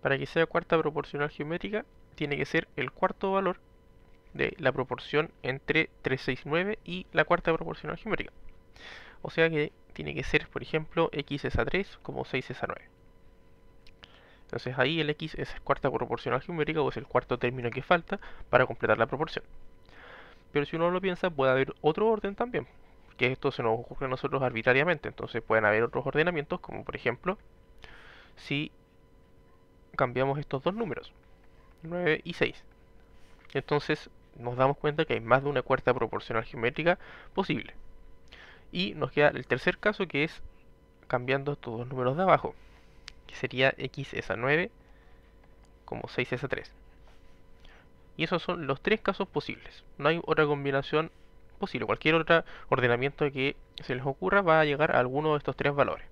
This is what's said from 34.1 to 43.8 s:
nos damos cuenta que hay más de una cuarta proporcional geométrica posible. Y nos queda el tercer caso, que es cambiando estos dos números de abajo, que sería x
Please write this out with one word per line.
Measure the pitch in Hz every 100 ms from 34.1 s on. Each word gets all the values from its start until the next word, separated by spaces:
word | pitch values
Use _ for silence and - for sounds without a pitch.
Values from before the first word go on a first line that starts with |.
| - - -
nos | 120 123
damos | 135 143
cuenta | 156 151 156
que |
hay | 113
más | 113 127
de | 139
una | 135
cuarta | - 135 -
proporcional | 123 113 - - 113
geométrica | 113 135 117 123 160 175 - - -
posible. | - 190 139 - - - - - - - - - - -
Y | 175 196 165
nos | 139
queda | - 147
el | 131 127
tercer | 123 - 180
caso, | 208 208 185
que | 139 160
es | - - - - - - _ -
cambiando | 123 123 135 139
estos | 143 - 113
dos | 127
números | 131 123 143
de |
abajo, | 185 151 - - - - - - - - -
que | -
sería | 127 127 131
x | -